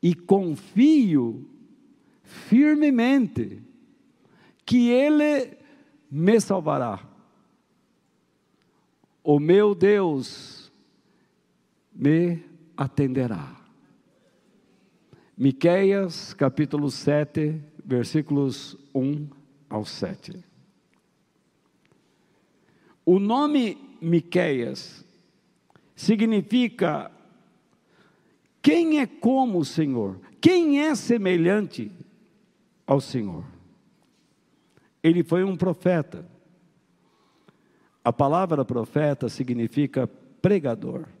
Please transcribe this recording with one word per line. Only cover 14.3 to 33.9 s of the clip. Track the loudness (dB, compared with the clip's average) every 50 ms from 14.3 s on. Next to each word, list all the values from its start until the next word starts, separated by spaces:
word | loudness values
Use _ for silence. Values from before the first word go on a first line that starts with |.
| _ _ _ _ _ _ _ _ _ _ _ _ _ _ _ _ -20 _ _ _ _
Miqueias, | 0 0 0 0 2 2 2 2 4 2 2 2 0 -2 -4 -8 -12 -16 -18 -6
capítulo | -2 -2 -2 0 -2 -4 -4 -2 -4 -4 -4
sete, | -6 -4 -2 0 0 0 0 -2 -4 -4 -4 -4 -4 -8 -12 -16 _ -20 -8
versículos | -4 -2 -2 -2 -2 -2 -4 -2 0 -2 -2 -2 -2 -4 -8 -14 -18 -20 -20 -20 _ _
um | -4 -2 -2 -4 -6 -8 -12 -16 -20 _ _ _ _ _ _
ao | -8 -8 -8
sete. | -10 -10 -8 -8 -8 -8 -12 -16 -20 -20 -20 -20 _ _ _ _ _ _ _ _ _ _ _ _ _ _ _ _ _ _ _ _ _ _ _ _ _ _ _ _ _ _ _ _ _ _ _ _ _ _ _ _ _ _ _ _ _ _ _ _ _ _ _ _
O | 2 2 2
nome | 2 0 0 0 0 0 0 0 0 -2 -4 -8 -16 -20 -20 -10
Miqueias | -2 0 0 0 0 0 -2 -2 -2 0 -2 -4 -4 -8 -8 -12 -16 -20 -20 -20 -20 _ _ _ _ _ _ _ _ _ _ _ _ _ _ _ _ _ _
significa | -8 0 0 0 2 2 0 0 0 -2 -2 -2 -2 -2 -2 -2 -4 -4 -2 -2 -4 -8 -12 -18 _ _ _ _ _ _ _ _ _ _ _ _ _ _ _ _ _ _ _ _ _ _ _ _ _ _ _ _ _
"Quem | 2 2 4 4 2 2 2 0
é | 0
como | -2 -6 -2 0 0 2 2 0 0 0 -2
o | -4
Senhor? | -2 -2 -2 -2 -2 -2 -4 -4 -6 -8 -10 -16 -20 -20 _
Quem | 2 4 4 4 2 2 2 0
é | 0 0 -2
semelhante | -4 0 -2 -2 0 0 0 0 2 2 2 0 0 -2 -6 -8 -12 -12 -12 -14 -20 -20 _ _ _ _ _ _ _ _ _ _ _ _ _ _ _ _
ao | 0 0 0
Senhor?" | 0 -4 -8 -6 -6 -6 -8 -12 -14 -16 -18 -20 _ _ _ _ _ _